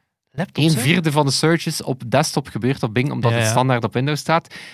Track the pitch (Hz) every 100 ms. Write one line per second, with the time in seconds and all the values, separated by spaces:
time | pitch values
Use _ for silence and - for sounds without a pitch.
0 | _ _ _ - 185 - 156 139 127 180
1 | 160 147 139 131 156 165 165 - - 127
2 | 120 131 156 - 139 110 120 135 117 107
3 | 139 123 117 117 110 120 131 123 113 120
4 | 139 147 - 165 - - -